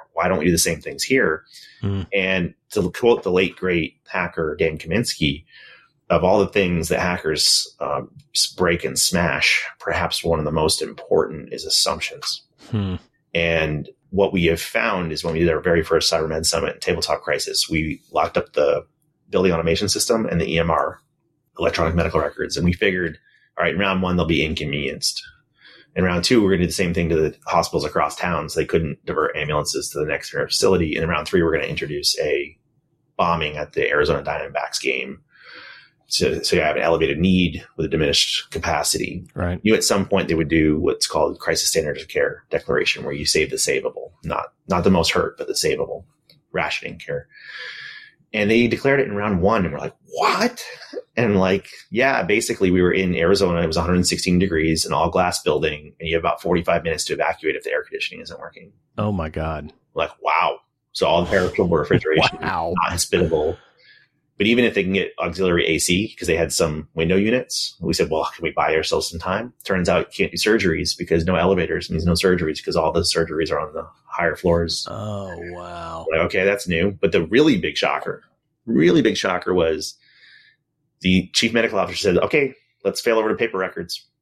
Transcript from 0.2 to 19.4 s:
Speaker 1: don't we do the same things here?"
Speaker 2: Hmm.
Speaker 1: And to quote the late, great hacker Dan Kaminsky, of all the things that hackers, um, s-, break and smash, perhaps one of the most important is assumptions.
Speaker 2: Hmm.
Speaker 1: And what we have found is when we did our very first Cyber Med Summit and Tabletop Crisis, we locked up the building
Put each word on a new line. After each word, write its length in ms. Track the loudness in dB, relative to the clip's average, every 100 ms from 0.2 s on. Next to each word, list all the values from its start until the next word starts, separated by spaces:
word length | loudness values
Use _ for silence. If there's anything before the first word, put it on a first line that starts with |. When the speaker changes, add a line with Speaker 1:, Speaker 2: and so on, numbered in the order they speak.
| 0
Speaker 1:
don't 120 | 2
we 60 | 2
do 60 |
the 60 | 2
same 240 | 2 -2
things 220 | -8 -8
here?" 400 | 0 2 2 0 -8 -20 -20 -8
Speaker 2:
Hmm. 200 | -6 -4 -2
Speaker 1:
And 400 | -2 0 0 -2 -6 -6
to 180 | -2 -2
quote 320 | 2 4 4
the 80 | 4
late, 240 | 2 2 0
great 440 | -2 0 -2 _ -8
hacker 480 | -4 -4 -2 -4 0
Dan 200 | -2 -2
Kaminsky, 680 | -4 -2 -2 -2 -2 -2 -10 -20 -20 -20 _ _ 0
of 140 | 2
all 160 | 4 4
the 80 | 4
things 420 | 2 2 0 0
that 100 | 0
hackers, 720 | 0 -2 -2 0 2 0 -2 -8
um, 300 | -6 -6 -8 -16 -8
s-, 140 | -4 -2
break 360 | 0 0 0
and 160 | -2 -2
smash, 640 | 0 2 0 2 2 0 -2 -10
perhaps 440 | -6 -2 -2 -2
one 160 | 0 0
of 60 | 0
the 60 |
most 300 | 0 0 0
important 720 | -4 -8 0 2 2 -4 -12
is 100 | -10
assumptions. 760 | -2 0 0 -2 -6 -8 -8 -10 _ _ -6
Speaker 2:
Hmm. 240 | -4 -2 -6 _ _ _
Speaker 1:
And 560 | -2 2 2 0 -2 -8 -16 _
what 240 | 2 2
we 120 | 4 2
have 140 | 2
found 520 | -2 -2 0 -2 -4
is 120 | -4
when 100 | -4
we 60 | 2
did 100 | 2
our 100 | 2
very 240 | 2 2
first 280 | 2 2 2
Cyber 160 | 0 0
Med 200 | -2 -2
Summit 260 | -2 -2
and 80 | -4
Tabletop 400 | -2 -2 -2 -2
Crisis, 480 | -2 -4 -2 -4 -2
we 320 | -2 -2 -6 _
locked 260 | -2 0 0
up 160 | -2
the 320 | 2 2 2 -2 _ _ _ _
building 220 | 2